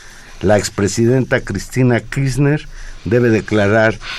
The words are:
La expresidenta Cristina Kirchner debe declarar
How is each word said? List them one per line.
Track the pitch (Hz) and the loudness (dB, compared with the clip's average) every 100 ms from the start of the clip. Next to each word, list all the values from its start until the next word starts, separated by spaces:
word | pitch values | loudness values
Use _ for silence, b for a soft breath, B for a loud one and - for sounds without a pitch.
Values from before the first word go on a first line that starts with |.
| B B B B | B B B B
La | 92 104 | 2 2
expresidenta | - - 98 117 117 131 120 120 | 2 -2 -2 2 2 2 0 -2
Cristina | - 98 - 127 127 113 | -2 -6 -4 0 2 2
Kirchner | 113 139 135 120 143 151 - B B B | -2 -4 -2 0 0 0 -4 B B B
debe | - 120 120 | 0 2 4
declarar | 110 - 107 101 113 110 - - | 2 0 0 2 4 2 0 -8